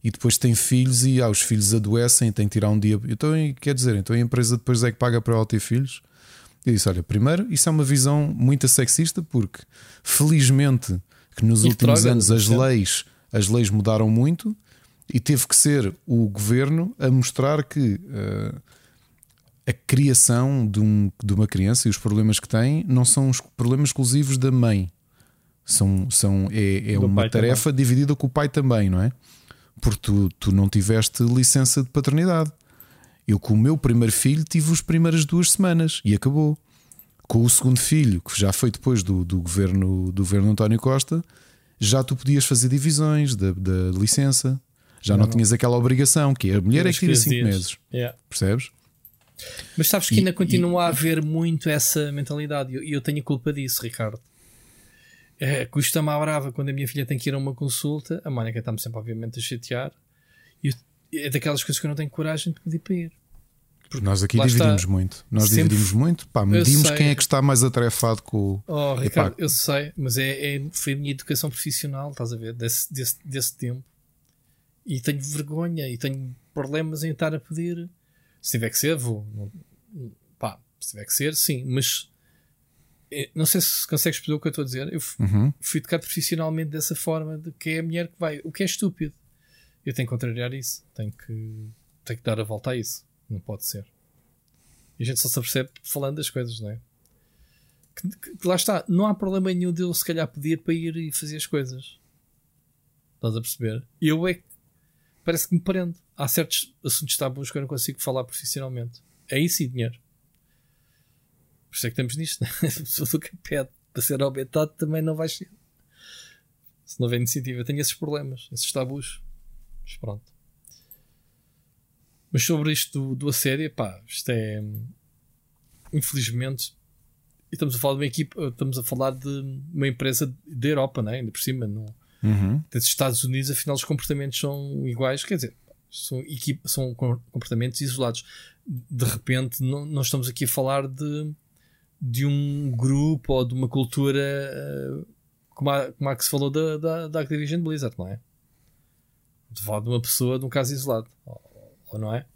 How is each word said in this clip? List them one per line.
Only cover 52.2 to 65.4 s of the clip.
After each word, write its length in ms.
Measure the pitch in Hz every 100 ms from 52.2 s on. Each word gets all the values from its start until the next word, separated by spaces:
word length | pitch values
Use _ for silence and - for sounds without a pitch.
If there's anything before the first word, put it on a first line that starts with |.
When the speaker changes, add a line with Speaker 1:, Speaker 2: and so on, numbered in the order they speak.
| 143 147 151 147 135
Speaker 2:
e 20 | 127
eu, 80 |
eu 180 | 156 143
tenho 180 | 131 147
a 40 |
culpa 280 | - 139 151
disso, 300 | 143 131 -
Ricardo. 380 | 117 - 110 - _ _ _ _ _ _ _ _ _ _ _ _
É, 260 | 131 139 120
custa-me 440 | 143 - 165 151
à 100 | 147
brava 320 | 151 151 139
quando 180 | 127 139
a 40 |
minha 140 | 135 135
filha 180 | 143 127
tem 120 | 135
que 120 | 147
ir 40 |
a 40 | 139
uma 160 | 135
consulta, 680 | 127 139 120 147 151 - 165
a 60 | 156
Mónica 300 | 127 113 117
está-me 200 | 120 110
sempre, 200 | 117 117
obviamente, 400 | 110 110 113 113
a 20 |
chatear, 500 | 113 120 - 123 139 _ _ _ _ _ _ _
e 40 | 143
eu, 40 | 123 _ _ _
é 160 | 156 143
daquelas 340 | 139 160 143
coisas 160 | - 147
que 60 | 151
eu 40 |
não 60 | 147
tenho 140 | 151
coragem 440 | - 156 151 175
de 80 | 156
pedir 180 | - 160
para 140 | - 180
ir. 160 | 165 _ _ - _ _ _ _ _
Porque 160 | 131 101
Speaker 1:
Nós 180 | 98
aqui 140 | 98 120
Speaker 2:
lá 80 | 127
está, 120 | 120 107
Speaker 1:
dividimos 200 | 101 92
muito. 400 | 95 92 - -
Nós 200 | 107